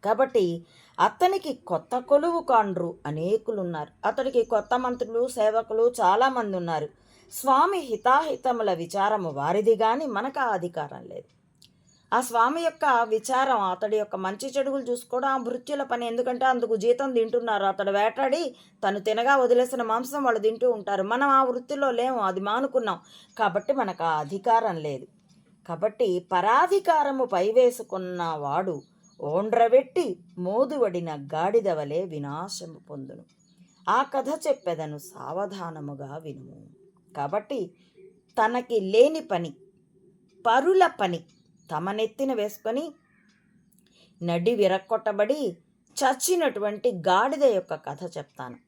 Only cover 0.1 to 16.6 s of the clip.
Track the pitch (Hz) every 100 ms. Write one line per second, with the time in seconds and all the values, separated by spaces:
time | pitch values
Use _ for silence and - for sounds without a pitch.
0.1 | 220 262 247 180 170 - _ _ - 190
1.1 | - 359 381 320 - - 165 - 247 254
2.1 | 285 330 339 330 240 208 180 170 - 147
3.1 | 151 170 220 220 214 180 165 151 _ 208
4.1 | 269 269 247 226 220 208 247 254 247 240
5.1 | 233 254 254 214 220 226 220 233 247 190
6.1 | 202 262 254 214 190 170 160 151 _ _
7.1 | _ _ - 262 269 339 392 277 214 247
8.1 | 269 320 - 262 240 208 175 170 196 202
9.1 | 214 175 139 147 190 214 220 220 247 302
10.1 | 208 247 269 254 196 175 165 143 135 -
11.1 | - - _ _ _ _ _ _ _ _
12.1 | 226 247 233 233 320 330 320 302 247 226
13.1 | 220 220 254 269 240 196 185 214 214 208
14.1 | 190 190 202 269 277 269 277 240 240 -
15.1 | 247 269 269 233 240 - 285 269 240 240
16.1 | 233 247 247 262 254